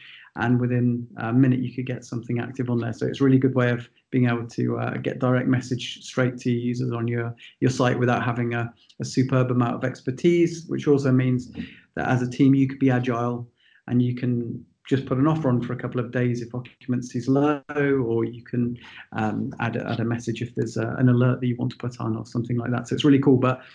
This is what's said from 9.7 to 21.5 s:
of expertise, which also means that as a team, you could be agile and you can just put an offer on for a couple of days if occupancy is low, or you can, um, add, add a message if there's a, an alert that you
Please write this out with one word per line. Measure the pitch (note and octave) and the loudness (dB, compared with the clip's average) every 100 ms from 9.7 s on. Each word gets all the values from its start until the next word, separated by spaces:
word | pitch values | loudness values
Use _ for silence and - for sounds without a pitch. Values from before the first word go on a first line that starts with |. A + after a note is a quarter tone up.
| A#2 | 0
of | |
expertise, | B2+ B2 - B2+ F3 F3 E3 - - | -6 -6 -8 0 2 4 2 0 -8
which | C3+ D3+ | -2 2
also | C#3 C3+ | 2 4
means | B2+ B2+ B2 - - - - _ - | 2 2 0 -4 -12 -14 -16 _ -4
that | C#2+ | 0
as | B2+ | 0
a | B2 | 0
team, | B2 C#3 C#3 | 4 6 6
you | C3+ | 2
could | - | 2
be | C3+ | 2
agile | B2 B2+ A#2+ A#2+ A#2 A#2+ _ _ _ - | 2 0 -2 -2 -4 -8 _ _ _ -2
and | A#2+ | 0
you | B2 B2 | 0 0
can | B2 A#2+ A#2 - - _ - | -2 -2 -4 -8 -14 _ -2
just | C3+ - | 0 0
put | B2+ | 0
an | D3 | 2
offer | D#3 C#3+ | 2 2
on | A#2+ | 0
for | - | -2
a | B2 | -6
couple | A#2+ B2+ | -6 -6
of | A#2 | -4
days | B2+ B2 A#2+ | -2 0 -2
if | A#2 B2 | -6 -10
occupancy | B2+ - - B2 A#2+ B2+ | -12 -12 -4 -4 -4 -4
is | A#2 | 0
low, | C#3 D3 C#3+ - | 2 2 0 -4
or | D3 C#3+ C#3 A#2 A2+ | -2 0 2 0 0
you | A2+ A#2+ | -2 -6
can, | - B2 A#2+ B2 - - - | -6 -2 -2 -4 -14 -20 -12
um, | A2 G#2+ G#2+ A2 - | -4 -2 -2 -6 -4
add, | A#2 - | -4 -4
add | - A2+ | -4 -4
a | A#2 | -2
message | A#2 - A#2+ | -4 -4 -6
if | B2+ - | -6 -4
there's | A#2 A#2+ | -4 -2
a, | A2+ - | -4 2
an | B2+ | 4
alert | B2 B2+ B2 | 6 4 2
that | |
you | B2+ | -2